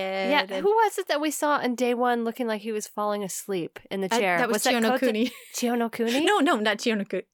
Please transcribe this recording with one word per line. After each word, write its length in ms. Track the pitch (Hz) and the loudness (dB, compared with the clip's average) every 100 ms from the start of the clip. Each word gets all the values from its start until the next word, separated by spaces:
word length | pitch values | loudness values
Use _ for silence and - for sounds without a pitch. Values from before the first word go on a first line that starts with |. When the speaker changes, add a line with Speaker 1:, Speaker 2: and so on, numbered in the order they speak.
| 190 190 190 | -4 -2 0
Speaker 1:
Yeah, 120 | 294 | 0
Speaker 2:
and 100 | - 190 403 | 0 0 2
Speaker 1:
who 40 | |
was 280 | 440 427 - | 4 2 0
it 100 | 359 | -2
that 140 | 294 | 0
we 100 | 302 | 0
saw 240 | - 302 285 | 0 0 2
on 160 | 247 233 | 0 0
day 180 | 247 | 0
one 320 | 240 247 240 233 | 2 2 0 -2
looking 220 | 226 233 | -2 -4
like 160 | 214 | -4
he 100 | 214 | -4
was 120 | 214 - | -6 -6
falling 380 | - 208 208 | -4 -2 -2
asleep 560 | 190 - - 190 160 - - | -4 -8 -4 -4 -4 -10 -8
in 120 | 196 | -4
the 120 | 190 | 0
Speaker 2:
Uh, 60 | 233 | 2
Speaker 1:
chair? 180 | 196 175 | 2 2
Speaker 2:
that 100 | 208 | 2
was 60 | 214 | 2
Speaker 1:
Was 80 | |
that 200 | 254 240 | 2 2
Kota-, 220 | 226 254 254 | 2 2 0
Speaker 2:
Chiyonokuni. 260 | 214 240 - - - | 0 -2 -4 -12 -4
Speaker 1:
Chiyonokuni? 720 | 240 240 233 - 226 254 349 | -2 0 -2 -2 0 2 2
Speaker 2:
<laughs> 0 | |
No, 140 | 415 | 2
no, 180 | 285 254 | 2 2
not 220 | 214 214 | 0 0
Chiyonokuni. 440 | 240 220 202 185 - | -2 -2 -4 -6 -8